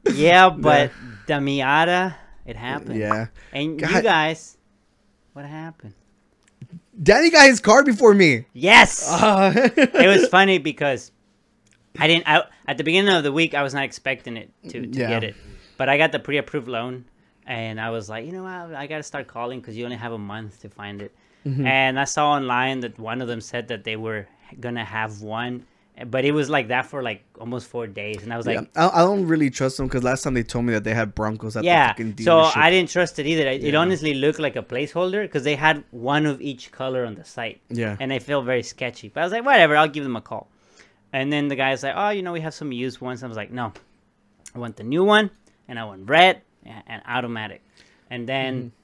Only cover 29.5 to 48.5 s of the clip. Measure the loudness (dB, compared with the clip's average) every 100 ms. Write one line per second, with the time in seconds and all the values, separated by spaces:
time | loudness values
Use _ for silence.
29.5 | -2 -4 -4 -4 -2 -2 -2 -2 -4 -4
30.5 | -4 -2 -2 -2 -4 -4 -4 -6 -6 -8
31.5 | -4 2 4 2 0 -8 -2 4 6 6
32.5 | 4 4 4 2 -2 -4 -4 -4 -2 -2
33.5 | -2 0 0 0 0 -2 0 -2 0 -6
34.5 | -6 -8 -8 -6 -4 -4 -4 -6 -4 -4
35.5 | 0 0 0 -6 -8 -2 0 0 -4 -8
36.5 | -12 -18 -10 -6 -6 -6 -10 -16 -12 -12
37.5 | -12 _ -6 -6 -6 -6 -6 -4 -4 -2
38.5 | -4 -4 -10 -10 -10 -14 -6 -4 -4 2
39.5 | 6 6 6 2 0 -6 -8 -8 -14 -14
40.5 | _ _ _ _ _ _ -4 -2 -2 -2
41.5 | -2 -2 -2 -4 -4 -4 -4 -6 -8 -10
42.5 | -10 -10 -6 -8 -8 -12 -12 -12 -12 -12
43.5 | -8 -10 -10 _ _ _ _ _ _ -18
44.5 | -12 -12 -10 -6 0 2 2 2 _ _
45.5 | _ -18 -14 -14 -14 0 4 6 4 _
46.5 | _ -20 -20 -18 -16 -6 -6 -6 -8 -10
47.5 | -14 _ _ _ _ _ -12 -6 -6 -4